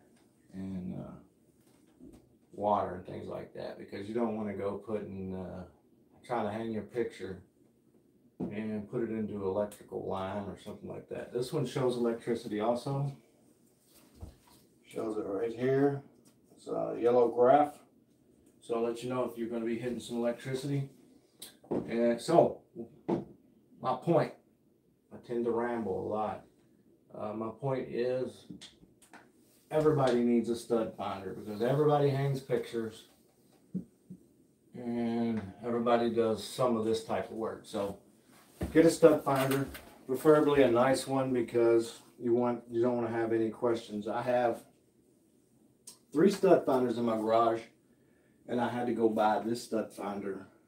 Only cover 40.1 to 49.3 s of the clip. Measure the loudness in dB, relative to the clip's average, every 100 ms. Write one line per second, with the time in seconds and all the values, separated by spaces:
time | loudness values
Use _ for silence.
40.1 | 2 6 8 6 6 6 6 4 2 0
41.1 | -2 0 -2 0 4 6 4 2 -12 -20
42.1 | -6 0 2 2 -2 -4 0 0 0 -2
43.1 | -2 0 0 0 0 0 0 -4 -8 -6
44.1 | -4 0 0 0 -2 -12 _ _ _ _
45.1 | _ _ _ _ _ _ _ -20 -20 _
46.1 | 4 4 6 4 6 4 2 2 0 0
47.1 | 0 2 4 4 2 -6 _ _ _ _
48.1 | _ _ _ -6 -2 -2 -2 -2 2 2
49.1 | 4 4